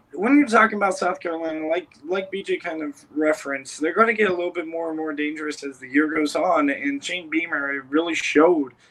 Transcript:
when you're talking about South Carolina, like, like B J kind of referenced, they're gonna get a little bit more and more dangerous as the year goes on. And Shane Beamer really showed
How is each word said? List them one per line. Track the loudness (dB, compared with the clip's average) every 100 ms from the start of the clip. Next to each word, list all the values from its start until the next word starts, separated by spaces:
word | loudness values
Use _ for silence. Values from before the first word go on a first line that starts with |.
| -8
when | -2 4 4
you're | 6
talking | 4 4 2
about | -2 0
South | -2 -2
Carolina, | -6 -4 -6 -6 -2
like, | -4 -4 _ -4
like | -4 -4
B | -8
J | -4 -4
kind | -4 -6
of | -8 -10 _
referenced, | 0 0 0 -4 -8 -8 -4
they're | -2
gonna | 2 2
get | 2 0
a |
little | 0 -2
bit | -6 -8
more | -6 -6
and | -4
more | -6
dangerous | -4 -6 -6 -8 -8
as | -10 -12
the | -2
year | 0 2
goes | 0 0 0
on. | 2 2 2
And | 0 -4 -4
Shane | -6 -8 -4
Beamer | -4 -2 -4 -4 -6 0
really | 0 0 -2
showed | 2 6 6 6 0 -8 _